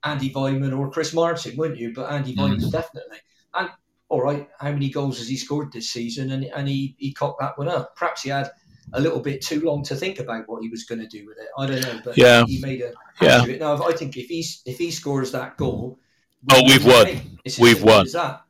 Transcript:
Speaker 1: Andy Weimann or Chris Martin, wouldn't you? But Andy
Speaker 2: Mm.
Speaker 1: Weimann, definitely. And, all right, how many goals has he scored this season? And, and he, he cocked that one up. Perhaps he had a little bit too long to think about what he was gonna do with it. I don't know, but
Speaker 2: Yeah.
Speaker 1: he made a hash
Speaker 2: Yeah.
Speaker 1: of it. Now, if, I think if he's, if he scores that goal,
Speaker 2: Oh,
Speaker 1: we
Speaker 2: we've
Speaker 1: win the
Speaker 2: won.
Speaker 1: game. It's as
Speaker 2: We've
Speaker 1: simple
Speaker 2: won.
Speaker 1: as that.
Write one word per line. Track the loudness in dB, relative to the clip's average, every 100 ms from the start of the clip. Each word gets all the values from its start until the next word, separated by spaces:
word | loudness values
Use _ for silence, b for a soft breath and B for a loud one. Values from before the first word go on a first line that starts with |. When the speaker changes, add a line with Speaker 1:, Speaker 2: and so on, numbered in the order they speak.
Speaker 1:
Andy | -6 -4 -4
Weimann | -4 -2 -2 -2 -4
or | -4
Chris | -4 -4
Martin, | 0 0 -2 -8 -6
wouldn't | -6 -6
you? | -10
But | -10 -8
Andy | -6 -6
Speaker 2:
Mm. | -2 -2 0
Speaker 1:
Weimann, | -2
definitely. | -4 -6 -14 -20 -20 _ _ _
And, | -8 -8 -10 _ _ _
all | -2
right, | -2 -4 -8 _
how | -6
many | -4 -4
goals | -2 -4 -6
has | -8
he | -8
scored | -6 -6 -6
this | -10 -10
season? | -8 -8 -8 -6
And, | -6
and | -8 -6 -4
he, | -4 -6 -8
he | -10
cocked | -6 -6 -4
that | -8 -6
one | -4
up. | -4 -6 _
Perhaps | -6 -6
he | -6
had | -6 -6 -10 _ _ -10
a | -2
little | -2 -2
bit | -6 -8
too | -6 -4
long | -2 -4
to | -6 -6
think | -6 -8
about | -10 -10 -10
what | -12
he | -10
was | -12
gonna | -10 -12 -12
do | -16 -20
with | -20
it. | -16 -8
I | -6
don't | -4
know, | -6 -8
but | -2 8
Speaker 2:
Yeah. | 10 10 6
Speaker 1:
he | 0
made | -6 -8
a | -8 -12 _
hash | _
Speaker 2:
Yeah. | 6 6
Speaker 1:
of | 4
it. | 0
Now, | -2
if, | 0
I | 0
think | -2 -4 -12
if | -10
he's, | -8 -8 -10 -12
if | -6
he | -6
scores | -6 -4 -4 -4
that | -6 -10 -6
goal, | -4 -4 -8 -14 _ _ _ _ 4
Speaker 2:
Oh, | 6
Speaker 1:
we | 8
Speaker 2:
we've | 6
Speaker 1:
win | 8
the | 8
Speaker 2:
won. | 6
Speaker 1:
game. | 2 -10 -16
It's | -12
as | 4
Speaker 2:
We've | 6 8
Speaker 1:
simple | 8
Speaker 2:
won. | 8 6
Speaker 1:
as |
that. | -2 -4 -6